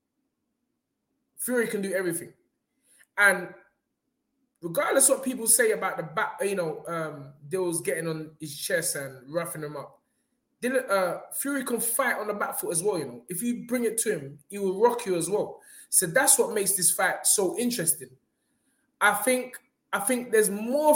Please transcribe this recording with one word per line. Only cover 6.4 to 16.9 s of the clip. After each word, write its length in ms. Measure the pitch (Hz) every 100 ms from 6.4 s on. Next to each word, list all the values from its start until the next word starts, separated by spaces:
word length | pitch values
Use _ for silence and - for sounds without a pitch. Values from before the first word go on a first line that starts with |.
you 120 | 196 202
know, 280 | 160 147 156
um, 460 | 170 156 147 139 - 143
Dill's 320 | 185 180 160
getting 260 | 185 165 165
on 240 | 160 156 -
his 180 | 151 -
chest 380 | - 175 160 151
and 360 | 135 131 127
roughing 300 | 165 165 160
him 140 | 151 143
up, 240 | 143 _ _ _ _ _ _ _
Dylan, 280 | 247 262 247
uh, 300 | 196 175 156 -
Fury 300 | - 277 277
can 160 | 254 233
fight 380 | - - 247 208
on 100 | 214
the 60 |
back 260 | 208 - -
foot 120 | -
as 100 | 165
well, 140 | 196 185
you 80 | 123
know. 180 | 120 -
If 120 | 165
you 220 | 240 202 -
bring 160 | 247 226
it 120 | 226
to 180 | 220 170
him, 220 | 139 143 -
he 80 | 202
will 220 | 196 190
rock 240 | 240 233 196
you 100 | 175
as 140 | 156
well. 300 | 202 - - - - -
So 180 | - 180
that's 320 | 254 285 -
what 140 | -
makes 180 | 208 196
this 160 | - 175